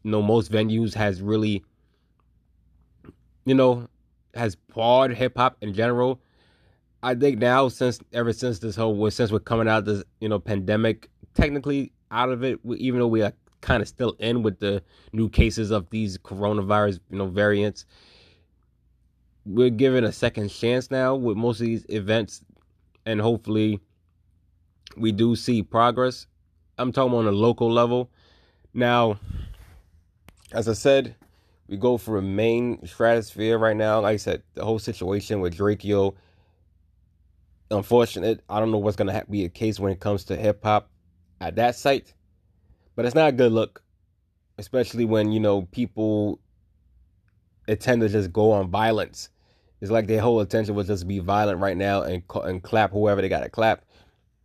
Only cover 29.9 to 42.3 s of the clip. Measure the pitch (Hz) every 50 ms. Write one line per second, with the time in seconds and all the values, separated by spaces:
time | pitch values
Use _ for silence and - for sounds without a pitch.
29.9 | _ _ _ _ _ _ _ - _ _ _ - - 110 110 113 110 104 - 139
30.9 | 139 135 127 117 - _ _ _ _ _ _ _ _ _ _ - 98 98 110 123
31.9 | 123 117 - 113 110 98 95 98 98 101 110 117 117 120 120 120 113 - - 87
32.9 | - - 117 113 117 117 107 - - 98 107 110 117 110 110 110 107 107 107 107
33.9 | 107 113 104 101 110 101 - 104 85 - - _ - - 95 107 113 107 - -
34.9 | - - 92 90 101 101 - - 110 101 92 87 85 85 101 104 104 - - 101
35.9 | 104 101 98 98 95 - _ _ _ _ _ _ _ _ _ _ _ _ _ _
36.9 | _ _ _ _ _ _ _ _ _ _ _ _ _ _ _ - 107 101 101 -
37.9 | 120 120 117 - - 98 87 110 113 90 _ - 101 107 113 113 110 104 101 107
38.9 | 101 - 104 95 95 110 - - 101 104 92 85 - - 113 110 104 - 98 98
39.9 | 95 92 - 107 104 98 - - 95 - 110 104 101 - - 107 107 104 - _
40.9 | _ _ _ _ _ _ _ _ _ - 90 82 87 104 120 123 120 - - 143
41.9 | 139 - - _ _ _ _ _